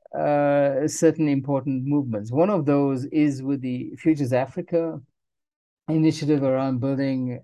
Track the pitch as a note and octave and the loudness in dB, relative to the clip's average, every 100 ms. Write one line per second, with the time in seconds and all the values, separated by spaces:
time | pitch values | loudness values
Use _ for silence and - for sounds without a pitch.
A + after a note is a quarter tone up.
0 | - C#3+ D3+ D3 C#3+ C#3+ C#3+ C3+ D3+ - | -12 -4 0 2 2 2 2 0 -2 2
1 | E3 D#3 D#3 C#3 C3 C#3 C3 C3 C3 D3 | 2 4 2 0 0 -2 -2 -4 0 -2
2 | C3 A2 G#2 B2+ F3+ G3+ C#3+ C#3+ C#3 C3+ | -2 -4 -2 0 2 2 2 2 2 -2
3 | C#3 D#3 D3 C3 C3 C#3 B2+ B2+ - - | -2 0 0 0 -4 -4 -4 -6 -8 -4
4 | E3 D#3 C3+ B2 C3+ - F3 E3+ E3 D3 | 0 0 2 0 -2 -6 -4 -2 -2 -6
5 | - _ _ _ _ _ _ _ - D#3+ | -14 _ _ _ _ _ _ _ -2 2
6 | D#3 D#3 D3 D3+ C3+ C3 C3+ B2+ C3+ C3+ | 2 2 0 2 2 2 0 0 0 0
7 | C#3 C3 B2+ A#2+ | -2 -2 -4 -6